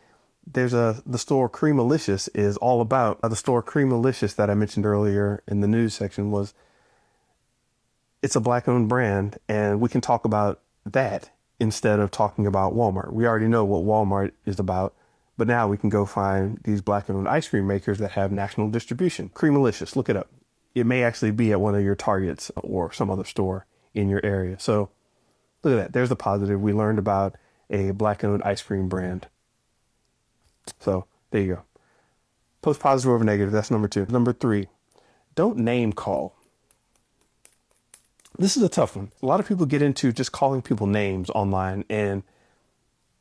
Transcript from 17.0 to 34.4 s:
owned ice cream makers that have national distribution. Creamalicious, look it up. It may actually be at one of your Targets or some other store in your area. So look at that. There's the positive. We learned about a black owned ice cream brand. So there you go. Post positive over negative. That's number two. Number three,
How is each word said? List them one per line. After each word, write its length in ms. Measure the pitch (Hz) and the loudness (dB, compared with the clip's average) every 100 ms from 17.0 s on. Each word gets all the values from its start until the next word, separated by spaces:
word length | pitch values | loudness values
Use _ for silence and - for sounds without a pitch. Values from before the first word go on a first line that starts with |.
| 98 | -2
owned 200 | 98 95 | -4 -2
ice 200 | 151 - | -2 -2
cream 180 | 113 98 | -2 0
makers 320 | 98 - 101 | -2 -2 -4
that 140 | 101 | -4
have 200 | - 98 | -2 -2
national 360 | 101 101 - 107 | -2 -4 -4 -4
distribution. 640 | 117 - 123 180 - 95 | -4 -6 -2 -2 -4 -10
Creamalicious, 640 | - 156 143 127 - - 131 | -2 2 4 2 0 -6 -4
look 140 | 123 | -2
it 60 | 101 | -2
up. 120 | - _ _ _ _ | -4 _ _ _ _
It 100 | 127 | 0
may 200 | 117 127 | 2 2
actually 260 | 117 113 110 | 0 0 0
be 220 | 107 113 | 2 2
at 80 | 101 | 2
one 140 | 104 | 2
of 80 | 101 | 2
your 120 | 98 | 0
Targets 560 | 98 - 98 92 - - - | 0 0 0 -2 -6 -10 -10
or 360 | - 95 82 | -6 -4 -4
some 160 | - 104 | -4 -4
other 160 | 95 | -4
store 400 | 92 - 95 92 - _ _ | -6 -4 -2 -4 -10 _ _
in 140 | 107 98 | -2 0
your 120 | 98 | 0
area. 340 | 104 98 92 95 | 0 -2 -4 -4
So 320 | - 104 98 _ _ _ _ _ _ _ | 0 0 0 _ _ _ _ _ _ _
look 100 | 156 | 0
at 40 | 120 | 2
that. 160 | 92 | 0
There's 160 | 120 123 | 0 0
the 80 | 123 | -2
positive. 440 | 104 101 101 101 | -2 0 0 0
We 120 | 104 | 2
learned 260 | 104 107 107 | 2 2 0
about 380 | 101 98 98 - _ _ - | 2 0 0 -4 _ _ -6
a 220 | 101 95 | -2 -2
black 320 | 98 107 104 | 0 0 0
owned 180 | 104 101 | 0 0
ice 180 | 104 101 | 0 -4
cream 280 | - 98 92 | -4 -4 -2
brand. 400 | 92 90 90 - _ _ _ _ _ _ _ _ _ _ _ _ _ - - | -2 -4 -8 -12 _ _ _ _ _ _ _ _ _ _ _ _ _ -20 -8
So 260 | - 95 - _ _ | -4 -2 -4 _ _
there 120 | 107 | -2
you 120 | 95 | 0
go. 80 | 90 - _ _ _ _ _ _ _ _ _ | -4 -10 _ _ _ _ _ _ _ _ _
Post 180 | 151 143 | -2 0
positive 320 | 143 135 127 | 2 2 4
over 100 | 120 | 4
negative. 300 | 110 104 98 | 4 2 2
That's 180 | 107 104 | 0 0
number 160 | 113 104 | 0 0
two. 200 | 104 98 | -2 0
Number 260 | 120 120 | 0 0
three, 340 | - | 0